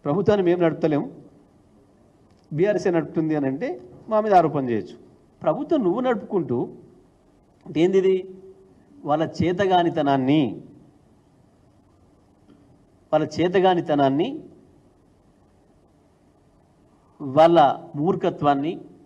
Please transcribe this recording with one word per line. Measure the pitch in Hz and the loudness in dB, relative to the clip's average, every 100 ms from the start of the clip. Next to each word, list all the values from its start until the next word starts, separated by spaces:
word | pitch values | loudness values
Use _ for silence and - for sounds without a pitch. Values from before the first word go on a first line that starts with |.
| 151 | -2
ప్రభుత్వాన్ని | 165 196 208 175 | 0 2 2 2
మేము | 175 | 2
నడుపుతలేము, | 170 151 165 143 - - - _ _ _ _ _ _ _ _ _ _ _ _ | 2 2 0 0 -4 -14 -20 _ _ _ _ _ _ _ _ _ _ _ _
బీఆర్ఎస్ | 151 202 190 196 | -2 0 0 0
నడుపుతుంది | 170 151 170 160 151 | 0 -2 -4 -2 -2
అని | 135 | -2
అంటే | 135 254 359 - - - | -4 -8 -8 -16 -20 -2
మా | 214 | -2
మీద | 214 | 4
ఆరోపణ | 190 160 147 127 | 4 4 -2 -4
చేయొచ్చు. | 110 90 - - _ _ _ | -4 -6 -18 -20 _ _ _
ప్రభుత్వం | 175 175 302 320 | -4 -4 -2 0
నువ్వు | 185 208 | 0 0
నడుపుకుంటూ, | 254 226 - 196 135 120 175 - - - _ _ _ _ _ _ - | -2 -4 -4 -4 -2 -4 -6 -10 -20 -20 _ _ _ _ _ _ -8
అంటే | 147 | 0
ఏంది | 180 190 | 2 2
ఇది? | 185 185 - - - - - - _ - 151 | 2 0 -4 -18 -20 -20 -20 -20 _ -14 -4
వాళ్ళ | 151 | -2
చేతగానితనాన్ని, | 160 - 165 180 196 180 170 160 143 135 131 156 123 - - - - _ _ _ _ _ _ _ _ _ _ _ _ _ _ _ _ - _ _ _ _ _ | -2 -2 -2 0 2 2 2 0 0 0 2 2 0 -6 -18 -20 -20 _ _ _ _ _ _ _ _ _ _ _ _ _ _ _ _ -20 _ _ _ _ _
వాళ్ళ | 156 151 - | -2 -2 -2
చేతగానితనాన్ని, | 175 190 185 175 160 143 139 139 220 - - - _ _ _ _ _ _ _ _ _ _ _ _ _ _ _ _ _ _ _ _ _ _ _ _ _ _ | 0 2 2 2 0 0 2 2 -2 -6 -16 -20 _ _ _ _ _ _ _ _ _ _ _ _ _ _ _ _ _ _ _ _ _ _ _ _ _ _
వాళ్ళ | 143 139 165 170 139 117 - 143 | -2 4 6 6 4 2 -10 -4
మూర్ఖత్వాన్ని | 160 190 180 165 147 139 151 - - - | -2 -2 -4 -2 0 0 -4 -8 -16 -20